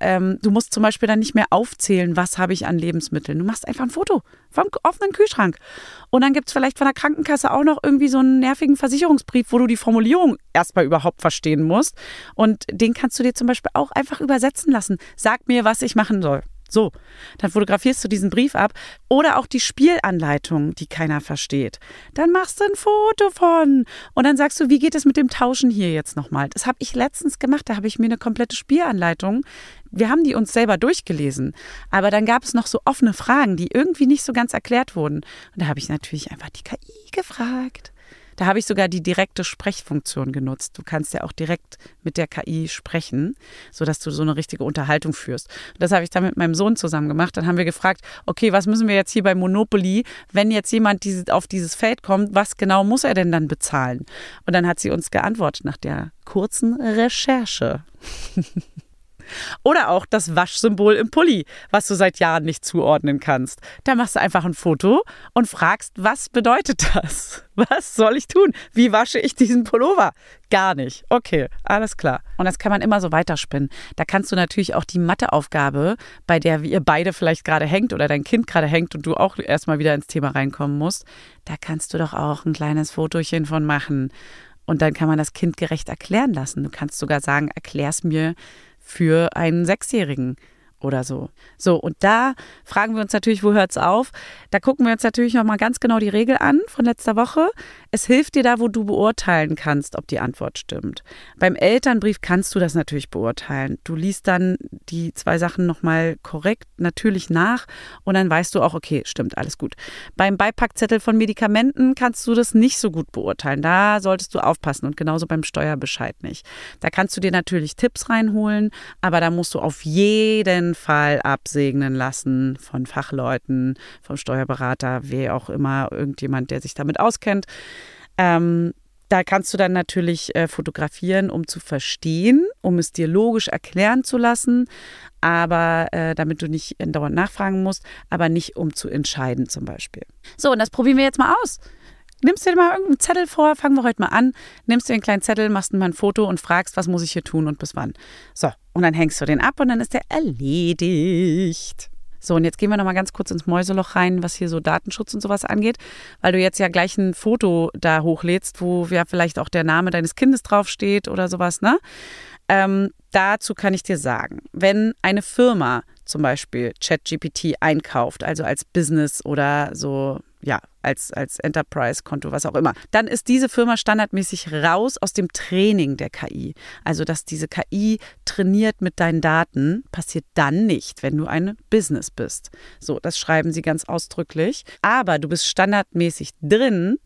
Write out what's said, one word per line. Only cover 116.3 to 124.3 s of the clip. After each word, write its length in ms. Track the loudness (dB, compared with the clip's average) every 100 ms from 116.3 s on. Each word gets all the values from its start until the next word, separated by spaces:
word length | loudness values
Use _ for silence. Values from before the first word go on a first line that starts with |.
| -14 -18 -20 -20 -6
Da 80 | -4
kannst 300 | -2 -2 -2
du 20 |
dir 120 | -2
natürlich 440 | 0 0 -4 -4 -2
Tipps 320 | -2 -2 -2
reinholen, 600 | 0 2 0 0 0 -2 -4 -20 -6
aber 180 | 0 2
da 100 | 2
musst 220 | 0 -2
du 60 | -4
auf 260 | -4 -6
jeden 840 | -2 2 4 4 4 2 2 2 0
Fall 500 | -2 0 2 2 2
absegnen 760 | 0 -2 -2 -2 0 0 -2 -2
lassen 600 | -4 -4 -2 0 0 -4
von 300 | -8 -8 -6
Fachleuten, 880 | -6 -6 -4 -4 -4 -4 -2 -2 -4 -10 -20
vom 140 | -14 -10
Steuerberater, 840 | -6